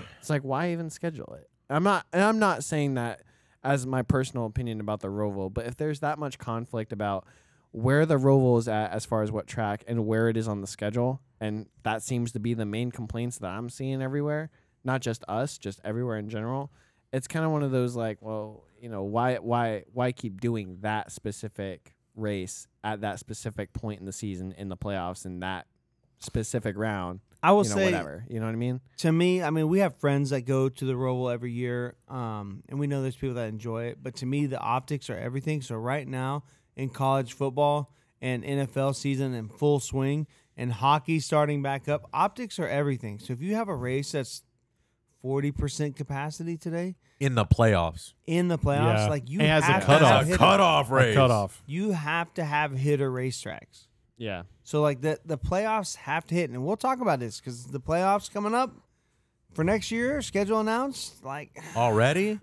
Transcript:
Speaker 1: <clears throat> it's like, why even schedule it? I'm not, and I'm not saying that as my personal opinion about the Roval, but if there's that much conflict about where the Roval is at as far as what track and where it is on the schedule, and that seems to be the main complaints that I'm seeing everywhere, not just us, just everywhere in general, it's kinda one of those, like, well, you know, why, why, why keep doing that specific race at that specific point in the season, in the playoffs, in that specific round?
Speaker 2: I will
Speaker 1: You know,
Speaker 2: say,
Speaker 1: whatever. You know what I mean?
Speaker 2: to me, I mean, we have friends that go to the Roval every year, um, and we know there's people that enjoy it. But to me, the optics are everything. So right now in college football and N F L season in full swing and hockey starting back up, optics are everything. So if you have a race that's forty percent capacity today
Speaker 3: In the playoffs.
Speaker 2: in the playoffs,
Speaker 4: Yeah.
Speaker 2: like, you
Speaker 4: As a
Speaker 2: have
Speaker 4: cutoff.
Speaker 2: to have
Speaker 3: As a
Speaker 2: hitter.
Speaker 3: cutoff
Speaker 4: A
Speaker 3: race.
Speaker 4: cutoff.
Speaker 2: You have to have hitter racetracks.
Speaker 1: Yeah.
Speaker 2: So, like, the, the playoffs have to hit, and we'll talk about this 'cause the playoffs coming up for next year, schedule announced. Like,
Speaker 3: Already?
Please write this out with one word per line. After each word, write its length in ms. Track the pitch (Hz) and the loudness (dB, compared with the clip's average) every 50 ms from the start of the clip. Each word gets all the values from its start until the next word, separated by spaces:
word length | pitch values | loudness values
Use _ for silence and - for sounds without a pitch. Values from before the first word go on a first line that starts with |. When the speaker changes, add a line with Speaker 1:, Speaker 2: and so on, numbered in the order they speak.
| - - | -10 -16
Speaker 1:
<clears throat> 100 | - - | -20 -12
it's 120 | - - | -4 -2
like, 100 | 151 139 | -2 -2
why 300 | 139 135 131 143 175 175 | 0 -2 -2 0 0 -2
even 180 | 170 170 165 156 | -2 -4 -6 -8
schedule 460 | - - 170 170 156 120 - - - 71 | -8 -6 -6 -6 -6 -6 -12 -12 -14 -18
it? 80 | - _ _ _ _ - | -18 _ _ _ _ -2
I'm 140 | 139 156 185 | 0 4 4
not, 240 | 202 196 175 - - | 4 4 2 0 0
and 120 | 165 180 202 | 2 4 4
I'm 160 | 220 226 220 | 6 6 4
not 240 | 214 190 156 117 147 | 4 4 2 0 -2
saying 320 | - 160 151 143 139 131 | -2 0 0 2 2 0
that 260 | 123 120 117 101 - - _ _ _ _ _ _ _ - | 0 -2 -2 -6 -8 -12 _ _ _ _ _ _ _ 0
as 220 | 135 143 131 127 | 0 0 0 0
my 160 | 131 127 127 | 0 0 0
personal 460 | 120 - 143 131 127 127 - 123 113 | 0 2 2 2 2 0 -2 -4 -4
opinion 320 | 107 - 131 123 117 110 107 | -2 -2 -4 -4 -2 -4 -4
about 220 | 104 104 104 - | -4 -4 -4 -4
the 80 | - 98 | -4 -4
Roval, 440 | 101 104 104 104 98 98 95 95 101 | -2 0 -2 -2 -2 -2 -4 -4 -4
but 140 | 117 117 | -4 -6
if 100 | 120 131 | -6 -4
there's 220 | - 151 156 147 143 | -4 -4 -4 -2 -2
that 180 | 151 147 151 | -2 -2 -2
much 220 | 151 147 135 - - | -2 -4 -6 -6 -8
conflict 520 | - 123 113 113 120 - 123 113 110 - | -6 -6 -4 -4 -4 -4 -6 -6 -6 -4
about 360 | 110 101 104 101 98 95 - - - _ _ _ _ _ _ _ | -4 -4 -2 -2 -2 -2 -4 -10 -20 _ _ _ _ _ _ _
where 360 | - 110 117 131 139 151 160 | -6 0 2 4 6 6 6
the 80 | 160 151 | 4 4
Roval 400 | 135 131 139 139 135 131 123 120 | 4 6 6 8 8 8 6 6
is 100 | 117 113 | 6 4
at 240 | 117 107 107 107 87 | 2 0 0 0 -2
as 140 | 92 110 - | -2 -6 -4
far 160 | - 113 110 | -2 0 0
as 100 | 107 104 | 0 0
what 140 | 110 104 - | -2 -4 -6
track 380 | - - 117 107 101 104 - - | -6 -4 -2 -2 -2 -2 -4 -4
and 200 | 117 117 117 107 | -4 -2 -2 0
where 200 | 110 110 113 117 | 2 2 4 4
it 100 | 117 110 | 4 2
is 100 | 113 110 | 0 0
on 140 | 113 104 101 | -2 -4 -4
the 60 | 98 | -6
schedule, 540 | - - - 104 107 110 120 120 127 131 135 _ _ _ - | -8 -8 -4 -4 -2 0 0 0 0 -2 -4 _ _ _ -8
and 280 | 110 107 104 110 104 - _ _ - | -6 -4 -4 -6 -8 -12 _ _ -4
that 180 | 110 110 110 | -2 -2 -2
seems 300 | - - 127 120 120 113 | -2 -2 -2 -2 -2 -2
to 80 | - 110 | -4 -4
be 160 | 107 117 117 | -2 -2 -2
the 100 | 113 107 | -2 -2
main 240 | 101 107 113 123 123 | -2 -2 -2 -4 -4
complaints 480 | - 123 110 107 - 117 120 120 113 | -4 -6 -8 -6 -4 -4 -4 -4 -6
that 140 | - 120 90 | -8 -8 -8
I'm 180 | 95 110 120 123 | -8 -8 -8 -10
seeing 320 | - - 135 135 135 135 | -8 -6 -6 -4 -4 -4
everywhere, 480 | 131 131 139 143 147 147 151 151 160 156 _ _ _ _ _ _ - | -4 -2 -2 -2 -2 -2 -2 -4 -6 -8 _ _ _ _ _ _ -4
not 180 | 127 131 127 | -2 -2 -2
just 220 | - 120 117 - - | -2 -2 -4 -4 -6
us, 320 | - 101 117 139 147 - - | -4 -2 -2 -2 -4 -6 -8
just 200 | - 101 95 - - | -10 -10 -10 -8 -6
everywhere 340 | 104 107 120 127 120 110 | -6 -4 -4 -2 -4 -4
in 120 | 107 104 107 | -4 -6 -6
general, 420 | 113 107 110 120 131 139 139 139 _ _ _ _ _ _ _ - | -6 -6 -4 -4 -4 -6 -8 -10 _ _ _ _ _ _ _ -6
it's 160 | - 135 - | -6 -6 -6
kinda 200 | - - 160 160 160 | -4 -4 -2 0 2
one 120 | 156 147 | 2 2
of 80 | 143 135 | 0 2
those, 240 | 131 127 123 123 120 | 2 2 2 0 0
like, 220 | 120 113 110 101 - | -2 -2 -4 -4 -6
well, 420 | 110 110 110 107 107 107 107 110 - _ _ 113 | -8 -8 -6 -6 -8 -10 -12 -18 -20 _ _ -16
you 80 | 120 117 | -12 -8
know, 140 | 110 98 98 | -6 -4 -4
why, 320 | 101 110 117 123 127 127 | 0 2 2 2 2 2
why, 480 | 95 85 117 120 120 120 113 107 95 - _ 107 | 0 0 0 2 2 2 0 0 -4 -6 _ -4
why 180 | 123 123 127 | -2 -2 -2
keep 300 | 120 - - 107 95 95 | -2 -4 -8 -8 -6 -2
doing 380 | 120 120 117 107 98 92 90 92 | -2 -2 -2 -2 -4 -8 -10 -6
that 280 | 104 107 107 107 - - | -4 -2 -2 -2 -4 -6
specific 840 | - - - 107 101 - 110 104 - - 98 98 87 - _ - _ _ _ _ - | -10 -10 -8 -8 -8 -8 -10 -12 -8 -8 -8 -8 -8 -10 _ -20 _ _ _ _ -10
race 520 | 107 110 104 101 95 92 - - - - _ _ _ - | -6 -4 -2 -2 -2 -4 -6 -10 -14 -16 _ _ _ -6
at 160 | 107 110 98 | -6 -4 -4
that 160 | 107 104 92 | -4 -4 -6
specific 540 | - - - 107 - - 113 101 - 101 - | -6 -10 -12 -12 -8 -8 -8 -6 -6 -8 -8
point 300 | - - - 107 104 85 | -8 -8 -6 -6 -6 -6
in 40 | 92 | -8
the 60 | 95 | -10
season, 400 | 92 - 107 101 92 90 92 95 90 | -10 -8 -6 -6 -6 -6 -8 -8 -10
in 100 | 87 101 | -10 -10
the 80 | 95 92 | -10 -8
playoffs, 500 | - - 101 98 92 87 90 90 - - | -6 -6 -4 -4 -4 -4 -6 -6 -8 -10
in 140 | 92 90 90 | -10 -8 -6
that 280 | 92 95 95 87 - _ _ _ _ _ _ _ _ _ _ - | -6 -6 -6 -6 -10 _ _ _ _ _ _ _ _ _ _ -18
specific 580 | - - - 117 107 - - 117 104 107 92 | -12 -6 -4 -4 -4 -2 -4 -4 -4 -4 -4
round? 440 | 101 110 110 104 95 90 87 90 101 _ _ _ - | -2 -2 -2 -2 -4 -4 -6 -8 -10 _ _ _ 2
Speaker 2:
I 100 | - 170 | 4 6
will 120 | 202 208 - | 6 6 6
Speaker 1:
You 60 | 208 | 2
know, 60 | 202 | 2
Speaker 2:
say, 100 | 196 190 | 2 2
Speaker 1:
whatever. 400 | 185 175 - - 71 73 95 123 - | 2 2 0 -2 -6 -10 -12 -12 -8
You 100 | 120 110 | -6 -6
know 40 | 110 | -4
what 60 | 113 113 | -4 -4
I 40 | |
mean? 240 | 113 120 123 127 127 _ _ _ | -2 -2 -2 -4 -6 _ _ _
Speaker 2:
to 140 | - - 160 | 0 2 2
me, 300 | 160 165 175 180 185 185 | 4 4 4 4 2 2
I 80 | 170 151 | 0 0
mean, 160 | 160 160 156 156 | 0 2 2 2
we 100 | 180 196 | 4 2
have 160 | 196 156 - | 2 2 0
friends 320 | - - 143 139 139 143 131 | 0 0 2 2 2 2 0
that 100 | 143 127 | -2 -2
go 260 | 120 131 135 131 135 135 | 0 0 2 2 2 0
to 160 | 131 - 135 | 0 -2 -4
the 80 | 131 127 | -2 -2
Roval 380 | 123 131 127 127 123 127 123 120 | 0 0 -2 0 0 -2 -2 -2
every 180 | 117 123 123 | -4 -4 -6
year, 440 | 117 120 123 120 123 123 123 120 - _ _ - | -4 -4 -2 -2 -2 -4 -4 -6 -10 _ _ -12
um, 520 | 135 127 117 113 107 104 101 101 98 - - - | -8 -6 -6 -6 -6 -8 -8 -10 -12 -14 -12 -8
and 80 | 135 143 | -6 -4
we 80 | 147 | -2
know 140 | 143 143 135 | -2 -2 -2
there's 140 | 131 131 123 | -2 -4 -4
people 200 | - 139 131 120 | -4 -6 -4 -4
that 120 | 123 113 | -4 -4
enjoy 380 | 107 110 107 113 117 113 117 117 | -6 -6 -8 -6 -6 -6 -4 -6
it. 140 | 120 - - 127 | -6 -8 -10 -12
But 120 | 127 120 | -12 -10
to 80 | - 127 | -6 -4
me, 200 | 127 143 143 147 | -2 0 0 0
the 120 | 131 131 - | 0 -2 -2
optics 500 | - 113 120 131 127 - 147 135 - - | -2 0 0 0 -2 -4 -6 -6 -6 -8
are 80 | 107 | -8
everything. 440 | 90 120 123 127 139 127 156 156 143 | -6 -6 -6 -6 -6 -4 -4 -4 -4
So 140 | 123 - 117 | -4 -6 -6
right 320 | 110 113 123 139 151 127 | -4 -4 -2 -4 -4 -4
now 360 | 131 135 131 131 135 143 143 - _ _ _ _ _ - | -6 -6 -4 -4 -4 -4 -6 -8 _ _ _ _ _ -10
in 140 | 127 135 127 | -8 -8 -6
college 440 | - - 135 135 135 135 123 113 - | -4 0 2 2 2 2 0 -2 -4
football 580 | - 139 135 127 143 147 147 147 147 139 - _ _ _ _ _ - | -4 -4 -2 2 2 4 4 4 2 -2 -4 _ _ _ _ _ -6
and 220 | 131 127 127 117 - | -4 -2 -2 -2 -2
N 140 | 135 139 139 | -2 0 0
F 160 | 135 120 - | -2 -2 -2
L 160 | 139 135 139 131 | 0 0 0 0
season 400 | - - 139 139 131 139 131 123 | -2 -2 -2 0 0 -2 -2 -2
in 140 | 117 110 104 | -4 -8 -8
full 300 | - - 147 147 147 131 | -4 0 2 4 4 2
swing 460 | - - 131 135 135 135 143 156 147 - _ _ _ _ - | 0 -2 -2 0 0 0 0 0 -2 -6 _ _ _ _ -10
and 140 | - 120 123 117 | -6 -4 -4 -2
hockey 460 | 101 135 139 147 151 - 165 160 156 | 2 4 4 4 4 2 0 -2 0
starting 420 | - - 160 151 147 147 147 143 | 0 2 2 2 4 2 0 -2
back 260 | 139 139 139 131 - 147 | -2 -2 -4 -4 -2 -2
up, 200 | 147 - - - - | -2 -4 -4 -4 0
optics 460 | 147 185 208 - 247 247 202 - 190 | 0 0 0 0 -4 -10 -8 -6 -4
are 80 | 160 | -4
everything. 520 | - 127 147 147 143 131 113 120 107 101 107 | 0 0 0 2 0 0 -2 -4 -8 -10 -8
So 120 | - - 123 | -8 -8 -6
if 80 | 120 | -6
you 140 | 160 190 214 | -4 -2 -2
have 120 | 226 226 196 | -2 -2 -4
a 60 | 165 | -4
race 360 | 123 123 123 131 139 143 - - | -4 -4 -2 -2 -2 -4 -2 -4
that's 300 | 139 123 - - - - _ _ _ _ _ _ _ _ _ _ _ _ _ _ _ | -4 -4 -4 -8 -16 -16 _ _ _ _ _ _ _ _ _ _ _ _ _ _ _
forty 300 | - 131 135 139 139 143 | -4 -2 0 0 0 0
percent 440 | 143 - 151 139 - - 151 147 131 | 0 -2 -2 -2 -2 -2 -4 -4 -4
capacity 600 | - 139 - 139 135 147 156 151 - 165 170 170 | -6 -8 -6 -6 -6 -6 -6 -8 -8 -8 -8 -8
today 380 | 156 - 170 165 170 180 185 180 _ _ _ _ - | -6 -6 -6 -4 -4 -4 -6 -8 _ _ _ _ -2
Speaker 3:
In 160 | 139 135 123 | -2 0 2
the 100 | 117 - | 2 4
playoffs. 680 | - - - 117 113 101 87 82 80 82 - - - - _ - | 4 6 6 6 6 6 4 2 0 -4 -8 -16 -18 -20 _ -6
Speaker 2:
in 200 | 165 160 175 180 175 | -2 0 0 2 2
the 80 | 170 | 0
playoffs, 400 | - - 143 139 139 110 117 110 107 | 0 2 2 2 4 4 4 4 4
Speaker 4:
Yeah. 80 | 107 | 2
Speaker 2:
like, 220 | 104 101 143 120 123 | 2 0 -2 -4 -4
you 100 | 151 190 | 0 2
Speaker 4:
As 220 | 151 151 156 151 156 | 4 6 6 6 6
a 40 | |
Speaker 2:
have 160 | 175 185 190 - | 6 4 4 6
Speaker 4:
cutoff. 160 | - 143 156 | 8 8 10
Speaker 2:
to 60 | 147 | 10
have 140 | 123 110 - | 10 8 8
Speaker 3:
As 60 | 151 | 6
a 40 | 160 | 4
Speaker 2:
hitter. 60 | 185 | 4
Speaker 3:
cutoff 540 | - - 185 196 196 190 170 156 147 131 120 | 6 8 8 8 8 8 6 6 4 4 4
Speaker 4:
A 20 | 131 | 6
Speaker 3:
race. 220 | 131 127 113 107 | 6 6 6 8
Speaker 4:
cutoff. 480 | 139 131 123 113 104 101 92 - - - | 6 8 8 6 4 2 0 -4 -10 -10
Speaker 2:
You 260 | 139 147 180 208 208 | -6 -4 -2 0 0
have 420 | 190 160 147 147 165 170 170 - - | -2 -2 -2 -2 -2 -2 -2 -4 -4
to 80 | 180 160 | -4 -2
have 280 | 147 147 147 151 143 135 | 0 2 2 2 0 0
hitter 360 | 131 135 147 147 135 139 131 | 0 2 4 4 4 2 0
racetracks. 760 | 127 127 127 131 123 - - 101 - - - - - - - _ _ _ _ _ _ | -2 -2 -2 -4 -4 -6 -8 -10 -10 -10 -14 -20 -20 -20 -20 _ _ _ _ _ _
Speaker 1:
Yeah. 260 | - 113 104 95 87 87 - - _ - | -8 -6 -6 -6 -6 -8 -12 -18 _ -10
Speaker 2:
So, 180 | - - 151 | -2 0 2
like, 200 | 151 147 139 123 | 2 2 2 0
the, 180 | 143 156 151 - - | -2 -2 -2 -2 -4
the 120 | 160 151 | -8 -6
playoffs 580 | 131 - - 180 190 214 220 220 214 185 - - | -6 -4 -2 0 0 0 0 0 -2 -2 -4 -8
have 280 | - - 139 151 165 - | -10 -6 -4 -4 -4 -2
to 80 | - 165 | -2 0
hit, 140 | 175 170 127 | 0 0 0
and 160 | 120 127 123 | -2 -4 -2
we'll 120 | 175 220 | -2 -2
talk 220 | - - 262 269 247 | 0 0 -2 0 0
about 200 | 247 190 147 127 | 2 0 0 0
this 200 | 120 110 - - | 0 -6 -8 -10
'cause 240 | - 131 120 120 123 | -10 -10 -10 -10 -10
the 120 | 131 135 131 | -10 -10 -6
playoffs 520 | - 156 160 175 185 196 202 202 - - | -2 0 2 2 4 4 2 2 0 -4
coming 220 | - 202 208 214 226 | -4 -2 -2 0 2
up 180 | 247 262 - - - _ _ _ _ _ _ _ _ _ _ _ _ _ _ - | 2 0 0 -4 -14 _ _ _ _ _ _ _ _ _ _ _ _ _ _ -2
for 100 | 160 160 | 0 2
next 280 | 185 214 208 - - | 2 2 2 0 -2
year, 300 | 226 226 247 262 302 285 | -2 0 0 0 -2 -2
schedule 380 | - - - 196 202 196 226 220 | -4 -2 0 0 2 2 2 2
announced. 640 | 214 220 226 240 269 277 247 - - - - - - | 2 2 2 0 0 -2 -4 -8 -10 -12 -12 -14 -12
Like, 340 | 131 139 147 147 - - - - - - | -10 -10 -10 -12 -14 -16 -16 -12 -4 0
Speaker 3:
Already? 640 | 113 120 117 107 110 117 135 156 185 202 214 214 202 | 2 4 6 6 6 6 6 6 4 2 0 -2 -4